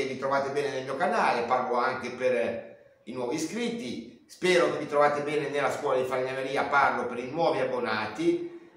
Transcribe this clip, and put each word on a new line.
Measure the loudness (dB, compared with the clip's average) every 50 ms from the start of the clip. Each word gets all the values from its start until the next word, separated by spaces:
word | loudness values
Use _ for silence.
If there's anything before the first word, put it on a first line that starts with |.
| -2
vi | -2 -4
trovate | -4 -2 0 0 0 0 0
bene | -2 -2 -2 -2
nel | -2 -4 -6
mio | -4 -4
canale, | -2 0 0 2 2 2 2 2 2 2
parlo | 2 2 2 2 0 0
anche | 2 2 0 -2 -4 -6 -8
per | -4 0 0 2 2 2 2 0 -2 -6 -8 -12 -18 -20 -20 -20 _ _ _
i | -10 -8
nuovi | -6 -4 -4 -2
iscritti. | -2 -4 -4 -4 -4 -4 -4 -4 -4 -6 -8 -8 -10 -10 -12 -16 -20 _
Spero | -20 -8 -2 2 4 6 6 4 4
che | 2 -2
vi | -4
trovate | 0 4 4 4 4 4 2
bene | -2 0 0 0 -2
nella | 0 0 0 0 0
scuola | 0 0 0 2 2 2
di | 2
falegnameria, | 0 0 -2 -2 -2 -2 -4 -4 -2 -2 -2 0
parlo | 2 4 4 4 4 2 0 -2
per | -4 -4 -6
i | -6 -4
nuovi | 0 2 2 2 2 2
abbonati. | 0 0 0 -2 -2 -2 -2 -2 -4 -4 -4 0 2 2 2 2 -2 -6 -12 -14 -20 -20 -20